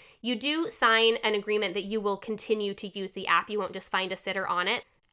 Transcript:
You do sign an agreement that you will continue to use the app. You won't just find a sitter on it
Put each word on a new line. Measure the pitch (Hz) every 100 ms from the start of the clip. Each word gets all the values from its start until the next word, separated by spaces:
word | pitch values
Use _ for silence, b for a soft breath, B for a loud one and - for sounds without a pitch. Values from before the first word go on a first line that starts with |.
| B B
You | 226 226
do | 285 311 330
sign | - 240 226 226 233
an | 214 208
agreement | 208 214 202 196
that |
you | 196 220
will | 202 196
continue | - 208 - 214 202 202
to | 202
use | 196 185
the | 190 -
app. | 170 185
You | 208
won't | 185
just | 190 -
find | 190 185
a | 185
sitter | 196 190 -
on | 175 185
it | 233 - _ _